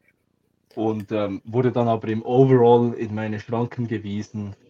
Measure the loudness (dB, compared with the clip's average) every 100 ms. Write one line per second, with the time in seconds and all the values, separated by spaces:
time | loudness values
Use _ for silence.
0 | _ _ _ _ _ _ _ -6 -4 -4
1 | -4 -4 -4 -6 -6 -2 0 0 0 0
2 | -2 -6 0 4 6 6 6 6 4 -2
3 | -6 -6 -6 -6 -6 -4 -4 -6 -6 -6
4 | -6 -8 -8 -10 -12 -14 _